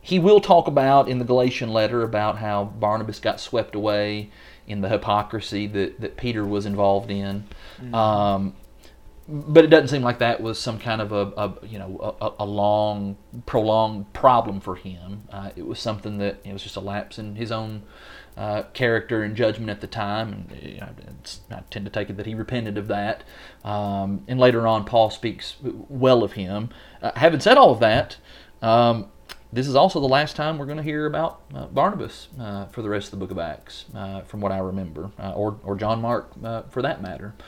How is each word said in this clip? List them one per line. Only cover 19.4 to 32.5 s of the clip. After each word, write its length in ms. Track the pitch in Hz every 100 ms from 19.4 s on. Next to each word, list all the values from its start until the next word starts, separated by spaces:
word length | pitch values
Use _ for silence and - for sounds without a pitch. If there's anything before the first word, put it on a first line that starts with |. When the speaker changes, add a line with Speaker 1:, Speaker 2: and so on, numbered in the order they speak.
| 113 107 110
Speaker 1:
at 100 | 101
the 60 | 104
time. 460 | 113 101 104 113 101 92
And, 120 | -
you 180 | - -
know, 80 | - - - -
it's, 200 | - - -
I 100 | 104 -
tend 140 | -
to 60 | 101
take 180 | 107 104
it 60 | 101
that 100 | 104
he 80 |
repented 420 | 110 107 123 110 104
of 100 | 104
that, 340 | 101 101 110 - - - -
um, 600 | 104 104 101 98 98 98 -
and 140 | 127
later 260 | 127 117 113
on 180 | 110
Paul 260 | 101 117 107
speaks 440 | - 117 92 - -
w-, 240 | 135 110 -
well 360 | 139 131 123
of 80 | 104
him. 380 | - 92 101 117 - - -
Uh, 120 | -
having 260 | - 156 156
said 160 | 202 269
all 140 | 247
of 80 | 110
that, 360 | 113 117 - - - - - -
um, 460 | 113 113 120 113 101 - - - -
this 140 | 113 139
is 80 | 135
also 240 | 165 165
the 80 | 139
last 260 | 131 151
time 220 | - 151 160
we're 80 |
gonna 180 | 139 151
hear 220 | 156 151
about, 380 | 151 147 165 - -
uh, 120 | 135 -
Barnabas, 640 | 98 170 202 117 - - 135
uh, 240 | 113